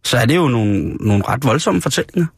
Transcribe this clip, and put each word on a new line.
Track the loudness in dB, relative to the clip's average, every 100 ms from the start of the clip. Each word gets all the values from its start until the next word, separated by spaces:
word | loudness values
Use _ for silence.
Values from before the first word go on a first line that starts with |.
så | -2 0
er | 2
det | 2
jo | 2
nogle, | 2 0 0 -2 -4
nogle | 0 0 0
ret | -2
voldsomme | 0 0 0 0
fortællinger | -2 -4 -4 -2 -4